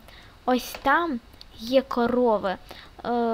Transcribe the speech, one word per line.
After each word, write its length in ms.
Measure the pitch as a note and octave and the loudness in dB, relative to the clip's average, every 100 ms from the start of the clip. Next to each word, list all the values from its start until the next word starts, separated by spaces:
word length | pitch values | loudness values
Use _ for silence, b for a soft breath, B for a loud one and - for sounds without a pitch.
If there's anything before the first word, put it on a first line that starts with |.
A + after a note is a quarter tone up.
| - B B B | -10 B B B
Ось 320 | - B3 - - | -2 -2 -2 -4
там 380 | C4+ D4+ E4+ A#3+ - - - - | 2 2 2 -4 -10 -20 -20 -14
є 240 | A3+ C4 | 0 0
корови. 680 | C4 - A#3 B3 B3 G#3 G3 | 2 0 0 2 2 2 -2
Е, 80 | G3 B B B - - A#3+ A#3 | -6 B B B -10 -4 -2 0